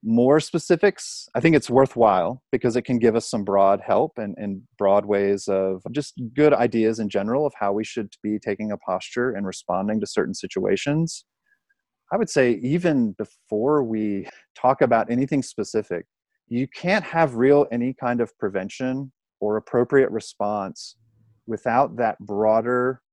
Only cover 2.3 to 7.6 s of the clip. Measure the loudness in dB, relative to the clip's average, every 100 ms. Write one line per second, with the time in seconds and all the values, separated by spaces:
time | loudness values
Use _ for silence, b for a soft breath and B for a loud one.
2.3 | -4 _ -2 0 -2 -2 2 2 2 -2
3.3 | -6 0 4 4 2 2 0 0 -4 -10
4.3 | -8 -8 -10 -12 _ 2 2 2 0 2
5.3 | 0 0 -2 -2 -4 -6 -8 -8 -10 -8
6.3 | 2 4 4 2 2 0 0 -2 -2 -2
7.3 | -2 -2 -2